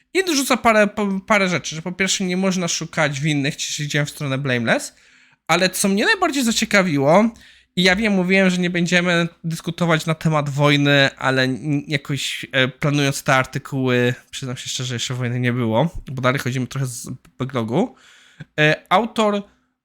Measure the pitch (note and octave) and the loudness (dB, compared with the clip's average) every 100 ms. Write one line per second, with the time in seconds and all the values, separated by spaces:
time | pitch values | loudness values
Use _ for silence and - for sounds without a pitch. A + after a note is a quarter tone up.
0 | _ E4+ F#4+ C#4+ C4+ A#3 A#3 G#3+ G#3 G#3+ | _ -2 0 -2 0 2 4 4 4 0
1 | G3+ G3 - G#3 F#3+ E3 - D#3 F3+ F3+ | -4 -4 -2 0 0 -2 -6 -10 -10 -4
2 | F#3+ - F#3 F3+ F#3+ F#3 E3+ - D#3 - | -2 -2 -2 0 0 0 -2 -4 -6 -2
3 | D3+ C#3 D#3 D3 C3+ - - - D3 D3 | -2 0 0 0 -2 -4 -8 -6 -4 -2
4 | D3 - D3 C3 C#3+ B2 A#2 A#3 - - | -2 -4 -6 -4 -2 -2 0 0 -2 -14
5 | _ _ _ _ - E3 F#3 - G3+ G3 | _ _ _ _ -2 0 0 0 0 2
6 | D#4+ G#4+ F4 C#4 A#3 A3 A3+ G3+ F#3 C#3+ | 0 0 0 0 0 0 2 2 2 2
7 | C3+ F3 A3+ - - - _ - F#3 F#3 | 4 6 4 -2 -16 -20 _ 0 2 2
8 | A3 G3 F3+ F#3+ F#3+ F3+ F3 F3 E3+ F3+ | 2 2 2 4 4 2 0 0 0 2
9 | F3 E3+ E3+ - E3 D#3+ - E3 E3+ D#3+ | 2 2 0 -4 -8 -6 -6 -2 0 2
10 | E3 D#3+ E3 D#3 D3 C#3 D3 C#3+ C#3+ C#3+ | 0 -2 0 0 0 2 4 4 4 4
11 | C#3 - C3+ C3 C3 C3 D3+ C#3+ D3 D3 | 2 0 0 2 0 -2 -2 -4 -2 -6
12 | - C#3 - - - C3+ C3 - D#3 C#3+ | -4 -6 -6 -8 -4 0 0 0 0 2
13 | C#3 C3+ - C3 B2+ C#3 - C#3 C3 B2 | 0 0 2 2 0 -6 -8 -2 0 2
14 | B2 B2 _ - C3 B2 - - B2+ A#2+ | 2 -2 _ -12 -10 -10 -8 -8 -6 -6
15 | - B2+ B2 B2 B2 A#2+ A#2 A2 E3 - | -6 -4 -4 -2 -2 0 0 2 0 -2
16 | - C3 B2+ C3 - C3 B2 C3+ C3 A#2+ | -10 -4 -2 -2 -4 -4 -6 -6 -6 -8
17 | - C3 _ _ B2+ C3+ A2 B2+ A#3+ - | -12 -14 _ _ -6 -4 -2 0 -2 -6
18 | _ - _ - - - D3+ D#3 - F3+ | _ -20 _ -20 -10 0 2 2 0 0
19 | A3+ - G#3+ G#3 G3+ _ _ _ | 0 0 0 -2 -6 _ _ _